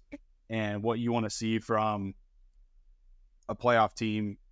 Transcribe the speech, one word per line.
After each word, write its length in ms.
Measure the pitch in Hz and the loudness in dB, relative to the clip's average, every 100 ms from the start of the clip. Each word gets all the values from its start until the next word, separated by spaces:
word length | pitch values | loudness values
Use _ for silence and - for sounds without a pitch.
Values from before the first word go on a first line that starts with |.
| _ 285 - _ - | _ -20 -20 _ -8
And 340 | 110 107 104 | -4 -2 -2
what 160 | 110 117 | 0 0
you 140 | 120 | 0
wanna 160 | 117 110 | 0 0
see 300 | - 113 110 | -2 -2 -2
from 560 | - 110 110 107 95 - _ _ - _ - - - - - - - _ - | 0 0 2 -2 -4 -8 _ _ -20 _ -20 -20 -20 -20 -20 -20 -20 _ -10
a 60 | |
playoff 400 | 110 123 117 107 | -2 2 4 4
team 440 | - 110 107 104 98 - | 2 -2 0 -2 -6 -14